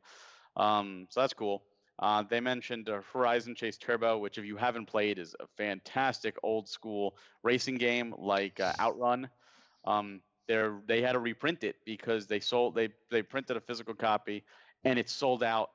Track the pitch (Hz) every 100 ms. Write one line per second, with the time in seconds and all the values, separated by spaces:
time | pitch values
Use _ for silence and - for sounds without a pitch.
0 | - - - - - - 104 107 101 92
1 | 92 123 135 - 107 101 _ _ _ -
2 | 107 107 101 120 127 123 - 117 110 101
3 | - 127 120 120 117 117 113 - - 117
4 | 113 113 101 - 104 104 123 117 104 107
5 | 104 95 82 - - - 104 95 - 131
6 | 135 - 110 - 107 110 98 - 113 104
7 | 101 - - _ 113 123 135 127 120 120
8 | 117 - 98 98 98 - 92 - 113 113
9 | 120 123 131 _ _ - _ _ - 104
10 | 101 95 _ _ - 113 110 101 107 113
11 | 123 127 117 - 147 170 107 - - 107
12 | 120 113 101 104 - 123 120 101 110 -
13 | - 117 104 135 131 117 - 117 113 104
14 | 113 104 - 104 - - - _ 131 123
15 | 110 - 135 123 117 113 -